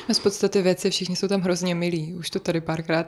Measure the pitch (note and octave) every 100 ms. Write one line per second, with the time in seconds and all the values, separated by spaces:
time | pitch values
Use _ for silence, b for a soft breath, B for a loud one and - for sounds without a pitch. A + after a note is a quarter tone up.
0 | - A3 G#3 G3 G3 G3+ F#3 F3+ G3 -
1 | F3+ F3+ F#3+ G3 F#3 F3+ F3+ E3+ F3 E3+
2 | D#3 F3 D#3+ F#3+ - E3 E3 D#3+ D#3+ E3